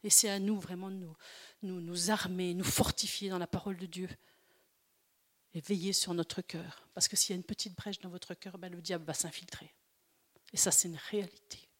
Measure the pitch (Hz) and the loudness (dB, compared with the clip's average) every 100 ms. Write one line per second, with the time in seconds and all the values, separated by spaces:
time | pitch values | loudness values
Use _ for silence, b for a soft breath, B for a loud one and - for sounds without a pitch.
0 | 214 - 220 196 196 208 185 180 190 190 | 8 8 8 4 2 2 -2 -6 -6 -8
1 | 175 160 B B B B 196 185 170 175 | -10 -16 B B B B -6 -4 -4 0
2 | 175 214 185 180 180 175 185 - 254 - | 2 2 2 0 0 2 2 4 4 4
3 | 208 - 196 185 170 190 202 185 185 175 | -2 -2 -2 -2 -2 -2 -4 -6 -8 -6
4 | 185 135 b b b b b _ _ _ | -6 -8 b b b b b _ _ _
5 | _ _ _ _ _ 170 151 196 185 190 | _ _ _ _ _ -10 0 0 2 2
6 | - 170 165 - - 165 175 - - - | 2 2 0 -2 -6 -8 -8 -14 -14 0
7 | - - - 185 175 214 214 175 208 196 | 2 4 2 2 -4 -6 -6 -6 -6 -6
8 | 185 180 - 180 190 185 180 175 165 180 | -8 -12 -10 -12 -10 -12 -10 -10 -4 -4
9 | 156 151 170 - - - - _ _ _ | -2 -2 -2 -4 -12 -14 -14 _ _ _
10 | _ _ _ _ - - 190 - 180 165 | _ _ _ _ -8 2 6 6 4 -4
11 | - 208 185 - _ - - | -4 -2 -4 -10 _ -18 -18